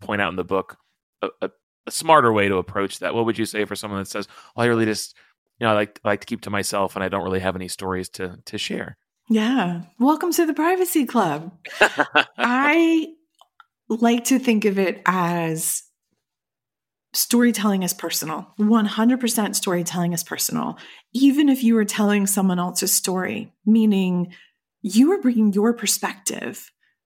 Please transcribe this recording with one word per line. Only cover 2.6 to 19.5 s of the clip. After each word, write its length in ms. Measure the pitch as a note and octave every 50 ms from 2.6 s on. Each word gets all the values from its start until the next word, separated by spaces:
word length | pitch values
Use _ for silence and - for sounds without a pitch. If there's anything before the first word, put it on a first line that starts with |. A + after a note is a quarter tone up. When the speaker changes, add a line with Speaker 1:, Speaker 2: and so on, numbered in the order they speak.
| - - - G2+ G2 G2 - -
Speaker 1:
that. 160 | F#2 F2 D2
What 100 | A2+ A#2
would 140 | A2+ A2 -
you 80 | A2
say 180 | G2+ - G#2+ G#2
for 100 | G2 G#2
someone 260 | - - G#2 G2+ G2
that 80 | G2 -
says, 200 | - G#2+ G2 - - - - - _
"Well, 100 | - A#2
I 20 | A#2+
really 160 | A#2 A2+ A2+
just, 320 | G#2+ G#2+ G#2 - - - _ _ _ _ _ _ _ _ -
you 60 | A#2+
know, 40 | A2+
I 20 | G#2+
like, 260 | G#2 G#2+ G#2 - - -
I 40 | G#2+
like 120 | G2+ G#2
to 60 | -
keep 160 | - A#2+ G#2+
to 80 | - G2
myself 440 | G#2 G2+ F#2+ - - G2+ G2 F#2 -
and 80 | G2+
I 60 | F#2+ F#2
don't 160 | F#2+ G2 F2
really 160 | F#2 F#2+ F#2+
have 160 | F#2 F#2 F2+
any 120 | F#2 F#2 F2+
stories 420 | - - G2 F#2+ F#2 F#2 F#2 -
to, 280 | - - F#2 F2+ F2+ - -
to 140 | - - G#2
share"? 400 | - - - - - - - - _ _ _ _ _ -
Speaker 2:
Yeah. 520 | A3+ A3 G#3+ A3+ C4 C4 F#3+ F3 F3 E3+ E3+ - _ -
Welcome 340 | A#3 C#4 D#4 D4+ F4 F4
to 120 | D#4+ - E4+
the 80 | D#4+
Privacy 540 | D4+ - D#4 E4+ F#4 F#4 F#4 F4 - E4 C4
Club. 440 | A3+ - A#3+ G3+ E3 C#3+ D3+ D#3+ F3+ - _ - - - - - - -
Speaker 1:
<laughs> 400 | - - - - D3+ - - _
Speaker 2:
I 720 | - - A#3 B3 C4 C#4 D4 D4+ E4 E4 E4 E4 D#4+ D#4 D#4+ - - _ _ _ _ _ _ _ - _ _ _ _ _ -
like 360 | A3 A3+ A#3 A#3 A#3+ B3 A#3+
to 140 | - C4 B3+
think 280 | B3+ A#3+ A3+ G#3+ G#3
of 120 | G#3+ F#3+ G3
it 220 | G3 F3 D#3+ - -
as 800 | - F3+ F#3 F3 E3+ F3 E3+ E3 D#3+ D#3+ D#3+ E3 - - - - _ _ _ _ _ _ _ _ _ _ _ _ _ _ _ _ _ _ _ _ _ _ _ _ _ -
storytelling 680 | - - - - A#3+ A#3+ A#3+ A3 G#3 G3+ G#3+ G3 F#3+
is 100 | F#3 F3 -
personal. 580 | - - E3 - - - D#3+ D#3 D3+ - - _
One 300 | - G#3 G#3+ A3+ A3+ G#3
hundred 340 | G#3 - A3 A3 A#3+ B3+ B3
percent 360 | B3 A3+ A3+ - - -